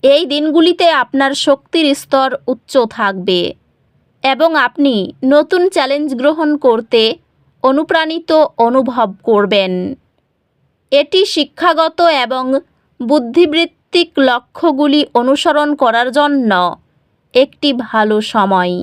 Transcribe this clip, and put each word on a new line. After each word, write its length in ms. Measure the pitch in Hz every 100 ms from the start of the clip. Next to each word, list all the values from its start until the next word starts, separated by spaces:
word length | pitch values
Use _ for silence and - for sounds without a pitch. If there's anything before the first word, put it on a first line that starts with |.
এই 200 | 269 285 330
দিনগুলিতে 600 | 294 311 302 330 339 349
আপনার 400 | 302 240 269 277 285
শক্তির 500 | - 277 _ 339 302 277
স্তর 340 | - 269 269 - -
উচ্চ 260 | 247 _ 277 226
থাকবে 500 | - 208 196 185 180 175 - _ _ _ _ _ _
এবং 260 | 269 262 320 311
আপনি 360 | 247 - 285 220 185 - 262
নতুন 360 | 294 302 359 359
চ্যালেঞ্জ 400 | 359 262 285 302 247
গ্রহণ 340 | 269 311 302 294
করতে 440 | 269 226 233 233 220 - _ _ _ _
অনুপ্রাণিত 680 | 262 269 320 320 320 330 330 311 302 -
অনুভব 520 | 233 262 254 247 220 190
করবেন। 480 | - 208 202 202 190 180 190 - _ _ _ _ _ _ _ _ _
এটি 300 | 277 285 370 381
শিক্ষাগত 760 | 320 294 - 349 311 320 330 339 294
এবং 220 | 240 254 254 269 - _ _ _
বুদ্ধিবৃত্তিক 1080 | 233 302 233 330 349 311 339 _ _ 349 330 -
লক্ষ্যগুলি 840 | 262 247 _ - 339 269 294 294 285
অনুসরণ 560 | 233 247 285 339 294 294 285
করার 320 | 247 226 247
জন্য 400 | 254 294 285 233 190 180 - _ _ _ _ _
একটি 360 | 247 277 _ 294 247
ভালো 380 | 220 226 214 214
সময়। 540 | 214 226 196 190 180 180